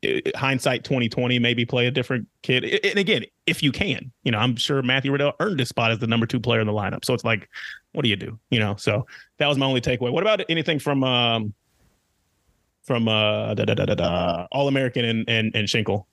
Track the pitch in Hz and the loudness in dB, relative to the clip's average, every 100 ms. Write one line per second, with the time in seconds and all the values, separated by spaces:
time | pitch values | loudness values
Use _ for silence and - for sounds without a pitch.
0 | - - - - 135 131 143 127 - 135 | 0 -2 -2 -2 -2 0 0 -2 -2 -2
1 | 117 - 123 123 120 120 120 127 123 135 | 0 -2 0 2 2 0 0 0 0 0
2 | 123 127 104 _ - 127 117 202 196 202 | -2 -4 -6 _ 0 0 2 0 0 0
3 | 185 151 101 _ - 160 151 - 202 135 | 0 0 -2 _ -4 0 0 0 -2 -2
4 | 127 _ - 110 123 117 - 139 127 131 | -8 _ -2 2 2 0 0 0 2 0
5 | 135 139 143 - 190 165 120 - 117 113 | 2 0 0 0 -2 0 -2 0 0 0
6 | 113 117 113 127 113 113 107 104 101 98 | 0 0 2 0 0 0 2 0 -2 -4
7 | - 123 117 113 - - - - _ - | -2 -2 0 -2 -4 -16 -14 -16 _ -2
8 | 117 98 - 110 _ 117 107 104 - 107 | 0 0 -4 -12 _ 0 0 -2 0 0
9 | 117 - - _ 143 139 135 131 123 127 | -2 -12 -20 _ 0 2 2 0 0 -2
10 | 120 135 202 208 185 165 151 151 151 139 | 0 0 2 0 0 -2 0 -2 0 0
11 | 131 123 117 113 107 - _ _ _ _ | 2 2 2 0 -2 -8 _ _ _ _
12 | _ _ _ _ _ _ _ _ - 120 | _ _ _ _ _ _ _ _ -2 0
13 | 113 110 107 107 107 107 107 107 98 87 | 2 2 2 2 -2 -2 0 2 2 2
14 | 87 87 87 85 87 135 143 135 131 123 | 2 2 0 -2 -4 -2 2 2 0 0
15 | 117 113 113 113 110 110 104 117 107 101 | 0 0 0 0 2 0 0 0 0 -2
16 | - | -4